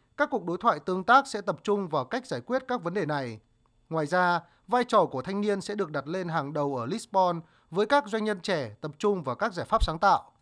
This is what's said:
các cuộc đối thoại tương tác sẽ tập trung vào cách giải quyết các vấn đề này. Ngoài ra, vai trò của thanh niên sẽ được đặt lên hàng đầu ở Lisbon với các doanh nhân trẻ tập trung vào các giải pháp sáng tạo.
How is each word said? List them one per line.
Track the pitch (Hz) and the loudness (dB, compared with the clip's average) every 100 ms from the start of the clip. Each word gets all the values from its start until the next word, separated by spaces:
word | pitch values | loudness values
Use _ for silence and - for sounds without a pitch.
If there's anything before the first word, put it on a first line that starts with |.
| _ - | _ -2
các | 302 | -2
cuộc | 240 170 | -2 -4
đối | 180 | 0
thoại | 233 151 | 2 0
tương | - 185 | -2 0
tác | 185 262 269 | 6 6 4
sẽ | 208 | -4
tập | 202 156 | -4 -4
trung | - 202 180 | -2 -2 0
vào | 147 123 | -4 -2
cách | 247 - | -6 -6
giải | 127 | -8
quyết | - 254 262 | -4 -4 -2
các | 247 | -4
vấn | 170 | -2
đề | 202 156 | -2 -2
này. | 147 123 110 _ _ _ _ - | -2 -4 -10 _ _ _ _ -6
Ngoài | 160 147 | -4 0
ra, | 180 180 170 - _ - | 2 4 2 -2 _ -2
vai | 247 | 0
trò | 247 214 160 | 4 4 4
của | 131 | 0
thanh | 147 202 | -4 -2
niên | 208 196 | -2 -2
sẽ | - 208 | -4 -4
được | 165 | -4
đặt | 147 135 | -6 -6
lên | 185 175 | -6 -2
hàng | 160 139 | -2 -2
đầu | 151 143 131 | -2 -2 -2
ở | 117 | -4
Lisbon | 220 - 190 180 170 - _ _ | -6 -2 2 2 0 -8 _ _
với | 170 214 | -2 2
các | 285 202 | 2 2
doanh | 220 | -2
nhân | 214 196 | -2 -2
trẻ | 208 165 117 107 | -2 -4 -4 -8
tập | 151 - | -12 -2
trung | 208 190 | 0 0
vào | 131 120 | -2 -2
các | 208 | -4
giải | 175 - | -4 -2
pháp | 220 | 0
sáng | - 165 | 0 4
tạo. | 202 165 - _ | 4 4 0 _